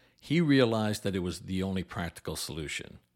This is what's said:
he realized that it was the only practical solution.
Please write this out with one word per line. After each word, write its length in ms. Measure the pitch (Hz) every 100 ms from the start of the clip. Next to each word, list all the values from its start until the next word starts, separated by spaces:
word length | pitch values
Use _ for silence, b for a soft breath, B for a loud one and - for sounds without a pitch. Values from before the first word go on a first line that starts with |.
| b b
he 200 | - 156
realized 600 | 156 135 117 110 107 107
that 120 | 98 95
it 40 |
was 200 | 90 85
the 220 | 92 92
only 200 | 95 95
practical 540 | 90 - 85 - - -
solution. 640 | - 73 73 - - - _